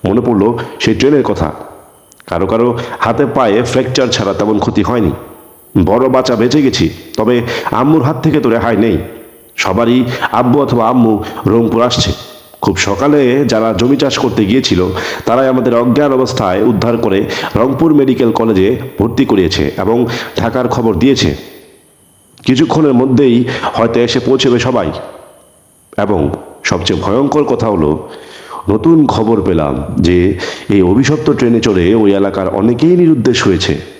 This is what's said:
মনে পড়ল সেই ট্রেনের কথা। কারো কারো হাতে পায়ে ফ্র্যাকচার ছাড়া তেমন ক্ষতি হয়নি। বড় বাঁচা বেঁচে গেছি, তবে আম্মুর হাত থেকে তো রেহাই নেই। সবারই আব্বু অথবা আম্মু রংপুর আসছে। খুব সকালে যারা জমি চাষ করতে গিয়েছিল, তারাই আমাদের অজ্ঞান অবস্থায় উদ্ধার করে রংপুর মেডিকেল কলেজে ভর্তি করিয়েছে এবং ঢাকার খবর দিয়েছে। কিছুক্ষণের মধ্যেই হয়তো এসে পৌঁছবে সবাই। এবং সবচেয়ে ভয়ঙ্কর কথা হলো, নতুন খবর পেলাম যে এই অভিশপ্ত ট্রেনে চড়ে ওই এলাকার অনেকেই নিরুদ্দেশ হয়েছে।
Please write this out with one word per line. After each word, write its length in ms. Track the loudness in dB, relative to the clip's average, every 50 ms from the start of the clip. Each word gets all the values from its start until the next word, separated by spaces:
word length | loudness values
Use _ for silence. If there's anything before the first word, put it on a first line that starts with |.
| 0
মনে 160 | 2 0 2
পড়ল 380 | 2 2 2 2 2 2 0 -2 -8 -10 -10 -2
সেই 140 | 0 0 0
ট্রেনের 280 | 2 2 2 2 2
কথা। 300 | 2 0 -2 -2 -4 -4 -6 -10 -18 -20 -20 -20 -20 -20 _ _ _ _ -20 _ -10
কারো 200 | -6 -4 -4 -2
কারো 320 | 0 0 0 0 0 0 -4 -8 -10 -8 -4
হাতে 260 | -2 -2 0 0 -2
পায়ে 360 | 0 0 0 0 2 2 0
ফ্র্যাকচার 460 | 0 0 -2 -2 -2 0 0 0 0 0
ছাড়া 260 | -2 -2 -2 -2 -2
তেমন 240 | -2 0 0 0 0
ক্ষতি 240 | 0 0 0 0
হয়নি। 280 | -2 0 0 0 0 -2 -4 -6 -12 -20 -20 -20 -20 -20 -20 -20 -20 -4 -2 0 2
বড় 240 | 2 2 2 2 2
বাঁচা 280 | 2 0 0 0 0
বেঁচে 260 | 0 0 2 2 2
গেছি, 280 | 2 0 0 0 -2 -2 -2 -8 -18 -10 -6
তবে 260 | -2 0 2 0 0 0 -4 -8 -8 -6 -4
আম্মুর 300 | -2 0 2 2 2 2
হাত 200 | 2 0 -2 0
থেকে 180 | -2 0 0 2
তো 100 | 0 0
রেহাই 260 | 0 0 0 0 0
নেই। 220 | 2 2 0 0 -2 -4 -8 -14 -18 -20 -20 -20 -20 -20 -18 _
সবারই 480 | -6 -4 -2 0 0 2 2 2 2 0 -2 -4 -6 -6 -2
আব্বু 280 | -2 0 2 2 2 2
অথবা 280 | 2 2 0 0 2 2
আম্মু 360 | 2 2 4 2 2 0 -2 -8 -10 -6 -2
রংপুর 360 | 2 2 2 2 2 2 0
আসছে। 300 | 0 0 0 -2 -2 -4 -4 -8 -12 -20 -20 -20 -20 -20 -14 -6
খুব 160 | -4 -4 -2
সকালে 680 | -2 -2 -4 -2 -2 0 0 2 2 2 2 2 0 0
যারা 300 | 0 0 0 0 0 0 0
জমি 180 | 2 0 2
চাষ 220 | 2 0 -2 -2 -2
করতে 260 | -2 -2 0 0 0
গিয়েছিল, 420 | 2 2 0 0 0 0 0 0 0 -2 -6 -8 -8 -10 -6 -2
তারাই 240 | 0 0 2 2 2
আমাদের 280 | 0 0 0 2 0
অজ্ঞান 360 | 2 2 2 2 2 2 2
অবস্থায় 500 | 2 0 0 -2 -2 -2 -2 0 0 2
উদ্ধার 340 | 2 0 0 0 0 0 0
করে 280 | 0 0 0 0 0 -2 -2 -6 -8 -8 -4 0
রংপুর 380 | 0 0 0 0 0 2 2 4
মেডিকেল 380 | 4 4 2 2 2 0 0
কলেজে 440 | 2 0 0 2 2 2 2 2 0 -2 -6 -12 -4 -2
ভর্তি 260 | -2 -2 0 0 0
করিয়েছে 460 | 2 2 2 2 0 0 -2 -2 -2 -2
এবং 300 | -2 -2 0 0 0 0 -2 -4 -8 -10 -8 -6
ঢাকার 320 | -4 -4 -2 -2 -2 -2 -2
খবর 260 | -2 0 0 0 0
দিয়েছে। 400 | 2 2 2 2 2 0 -2 -2 -4 -12 -20 -20 -20 -20 -20 -20 _ _ _ _ _ _ _ _ _ _ _ _ _ -2
কিছুক্ষণের 500 | 0 2 2 0 0 2 0 2 2 2
মধ্যেই 500 | 2 2 2 2 2 4 4 4 2 0 -2 -4 -6
হয়তো 380 | -8 -6 -2 -2 -2 0 2 0
এসে 200 | 0 0 -2 -2
পৌঁছবে 380 | 0 0 0 2 2 0 0 0
সবাই। 340 | 0 0 -2 -2 -2 -4 -6 -10 -14 -16 -20 -20 -20 -20 -20 -20 _ _ _ _ _ _ _ _ _ _ -6 -4
এবং 320 | -2 -2 0 0 0 -2 -4 -8 -12 -18 -20 -10 -6
সবচেয়ে 360 | -4 -4 -2 -2 -2 -4 -2
ভয়ঙ্কর 440 | -2 -2 0 0 0 0 0 0 0
কথা 220 | 0 -2 -2 0
হলো, 420 | -2 0 0 0 0 0 -2 -6 -14 -18 -20 -20 -20 -20 -20 -20 -16 -16 -8 -2 -2
নতুন 360 | -2 2 4 4 4 4 4
খবর 360 | 2 0 0 0 0 0 0
পেলাম 420 | 0 0 0 0 0 -2 -4 -6 -6 -6 -4 0
যে 380 | 2 2 4 4 2 2 0 -4 -8 -10 -10 -12 -4 0
এই 140 | 2 2
অভিশপ্ত 480 | 4 4 2 2 2 2 0 0 0 -2
ট্রেনে 300 | 0 2 2 2 2 2
চড়ে 340 | 2 2 2 2 2 2 2
ওই 200 | 4 4 2 2
এলাকার 340 | 2 0 0 -2 -2 -4 -2
অনেকেই 480 | -2 0 0 0 2 2 2 2 4
নিরুদ্দেশ 500 | 4 4 4 2 2 2 0 0 2 0
হয়েছে। 340 | 0 0 0 0 -2 -4 -4 -6 -14 -20 -20